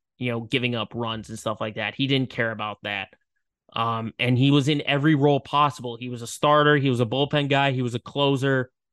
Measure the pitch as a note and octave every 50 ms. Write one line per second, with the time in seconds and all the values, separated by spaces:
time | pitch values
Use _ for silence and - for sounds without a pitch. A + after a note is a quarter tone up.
0 | _ _ _ - B2 B2 A#2 A#2 A#2 A2 - B2+ B2 A#2+ A#2+ A2+ G#2+ - - A#2
1 | A#2+ A2+ A2+ A2 G#2 - A2 - - A2 G#2+ - A2 A2 G2+ A2+ G#2+ G#2 - -
2 | C#3 C3 C#3 C3 C3 - - - A#2 A2+ A2 G#2+ G#2+ G#2+ G2+ _ - G#2 G2+ G2
3 | F#2+ - - _ _ _ _ _ _ _ _ _ _ _ - A#2 A#2 A#2 A#2 A2+
4 | A2+ A2 - - B2 B2 B2+ A#2+ C3+ C#3 C#3+ D3 B2+ D3 D#3 C#3+ - - C#3 C#3+
5 | C#3+ D#3+ D#3+ C3+ C#3 D3 C#3+ C3+ - - C#3+ C#3+ D3 C#3+ - - B2 A#2+ A#2 A#2
6 | B2 B2 B2 A#2 A#2+ - - - - D3 D3 D3+ D3 D3 D3 C#3+ C3+ C3+ B2 A#2
7 | B2 G#2+ B2+ C3+ C#3+ C#3 - D3 C#3+ C3+ C#3 C#3 C#3 C#3 B2+ B2+ B2+ A#2+ A#2 A#2+
8 | - - - C#3 C#3+ C#3 C#3 B2 C3+ C#3 C3+ C3 B2 - _ _ _ _